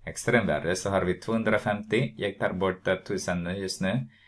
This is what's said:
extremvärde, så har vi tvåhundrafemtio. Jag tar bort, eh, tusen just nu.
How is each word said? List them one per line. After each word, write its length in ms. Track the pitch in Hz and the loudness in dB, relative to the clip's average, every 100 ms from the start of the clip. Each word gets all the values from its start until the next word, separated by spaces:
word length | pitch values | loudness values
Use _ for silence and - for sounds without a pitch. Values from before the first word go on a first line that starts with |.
extremvärde, 720 | - - - 120 95 76 78 92 | -12 -6 0 2 2 -2 -2 -2
så 140 | 101 | 4
har 120 | 98 | 4
vi 120 | 90 | 4
tvåhundrafemtio. 1000 | 90 - 113 110 107 110 104 - 110 135 - | 0 -2 0 2 2 2 -2 0 0 0 -2
Jag 220 | 98 - | -6 -2
tar 140 | 104 | -4
bort, 360 | 92 95 90 - | 0 0 0 -2
eh, 80 | 92 | -2
tusen 600 | - 98 - 87 87 98 | -2 -4 -2 -2 -2 -4
just 240 | 95 - | -6 -2
nu. 280 | 95 123 - _ | 0 0 -4 _